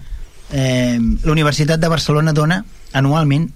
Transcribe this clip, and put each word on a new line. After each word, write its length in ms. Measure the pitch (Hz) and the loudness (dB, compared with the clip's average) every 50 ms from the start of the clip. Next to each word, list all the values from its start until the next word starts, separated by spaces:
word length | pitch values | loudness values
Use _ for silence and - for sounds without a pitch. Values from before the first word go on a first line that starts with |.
| - - - - - - - - - - - | -8 -10 -10 -10 -12 -14 -16 -20 -14 -6 -4
eh, 440 | 135 131 131 127 127 123 123 120 117 117 113 107 110 - | -2 0 0 0 0 0 0 0 0 0 0 0 0 2
la 80 | 160 | 2
Universitat 480 | 151 160 151 147 143 143 156 147 160 160 | 2 2 2 2 2 0 0 0 2 0
de 80 | 175 165 | 2 0
Barcelona 420 | 165 143 - - 147 151 156 160 151 | 0 0 0 0 2 2 2 2 2
dona 300 | 156 151 156 180 190 220 - - - - - - | 2 2 2 0 -2 -4 -8 -14 -18 -18 -6 -2
anualment 560 | 135 135 139 147 165 156 143 139 147 165 - - | 0 2 2 2 2 2 2 2 0 0 -2 -6